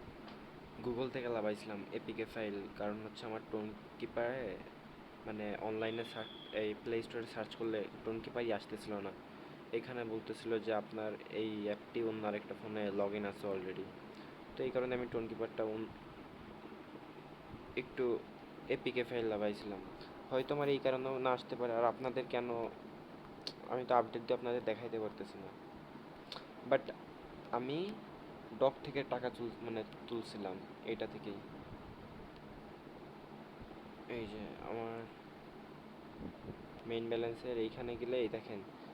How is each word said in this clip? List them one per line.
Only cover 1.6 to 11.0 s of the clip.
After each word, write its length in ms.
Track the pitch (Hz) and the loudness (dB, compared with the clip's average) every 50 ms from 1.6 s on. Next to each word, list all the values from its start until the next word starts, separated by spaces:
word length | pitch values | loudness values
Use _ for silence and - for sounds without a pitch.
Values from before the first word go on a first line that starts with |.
| - 107 107 101 95 92 | -2 -4 -4 -4 -4 -2
এপিকে 320 | - 117 - - 107 107 110 | -4 -2 -2 -2 -2 -2 -2
ফাইল। 300 | 110 - 113 110 104 101 101 98 - - - | -2 0 0 0 0 0 -2 -2 -4 -4 0
কারণ 220 | 104 104 104 107 107 | 0 0 0 0 -4
হচ্ছে 220 | 107 110 - - | -6 -8 -6 -4
আমার 140 | 113 110 113 110 - | -2 -2 -4 -2 -2
টুনকি 560 | - 110 107 107 104 - - - - - 117 | -2 0 0 -2 -4 -6 -10 -12 -8 -6 -6
পাড়ে 500 | 113 - 120 117 120 127 135 123 101 92 - - - - - - - - - - - - - - | -2 2 2 2 4 2 2 0 -2 -2 -4 -6 -10 -12 -14 -14 -14 -14 -14 -14 -14 -12 -10 -6
মানে 300 | 113 107 107 104 104 101 - | -4 -2 0 0 0 0 0
অনলাইনে 440 | - 110 110 110 110 110 113 117 113 113 - | 0 2 2 2 2 2 2 0 -2 -2 -2
সার্চ, 400 | 117 110 110 - - - - - | -4 -4 -6 -6 -10 -6 -2 2
এই 200 | 107 107 107 107 - - | 4 4 4 2 0 2
প্লে 180 | 120 117 113 | 2 2 2
স্টোরে 240 | 113 - - 120 113 113 - | 2 2 -2 -2 -2 -2 -2
সার্চ 220 | 113 110 110 - | -2 -2 -2 -2
করলে 280 | - 117 113 110 107 98 - - - - | 0 2 2 4 2 2 0 -4 -4 -2
টুনকি 260 | 110 113 113 110 110 | 0 0 0 0 -2
পাড়ই 220 | 110 120 120 117 | 0 2 4 4
আসতেছিল 420 | 107 101 - - 110 104 - 110 104 | 4 4 2 -2 -6 -4 -2 -2 0
না। 160 | 101 98 95 92 - - - - - - - - - - - | 0 0 -2 -4 -6 -10 -12 -12 -12 -12 -12 -12 -12 -6 -2
এখানে 320 | - 117 113 131 127 120 120 | -2 0 0 0 -2 -2 0
বলতেছিল 540 | 113 110 113 110 - 110 - - 113 113 110 | 0 0 -2 0 -2 -4 -2 2 4 4 4
যে 160 | 101 113 110 | 6 4 4
আপনার 380 | 104 101 - - 107 | 4 2 0 0 0